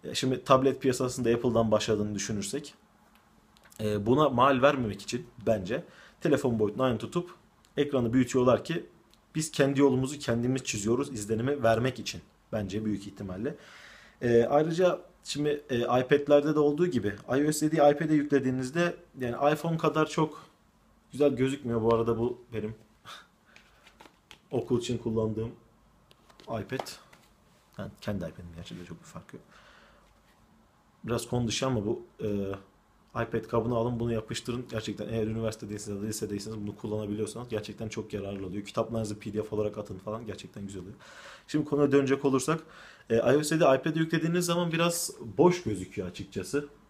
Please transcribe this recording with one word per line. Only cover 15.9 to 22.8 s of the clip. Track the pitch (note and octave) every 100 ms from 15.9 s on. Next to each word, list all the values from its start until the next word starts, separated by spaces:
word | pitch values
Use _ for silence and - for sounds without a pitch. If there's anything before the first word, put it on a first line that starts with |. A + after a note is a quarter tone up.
| B2 B2+ C#3+ C#3+ D3 D3
de | D3+
olduğu | D3 D3 F3+
gibi | B2 G2+ F2 - B2+
I | D3+
O |
S | D3+ D#3
yedi | D#3
iPad'e | C#3+ D3 D#3+
yüklediğinizde | D3+ C#3+ C#3+ B2+ B2+ B2+ D#3+ F3 - - -
yani | B2 A#2+ C#3+
iPhone | D3+ E3+ E3
kadar | D#3+ D3 D#3
çok | - D3+ - - _ _ _ _ _ _
güzel | C3 C#3+ B2
gözükmüyor. | C3 C#3 A#2+ A#2
Bu | A2
arada | A2+ A#2 A2+
bu | A#2+ B2 -
benim | A2+ G#2+ A2+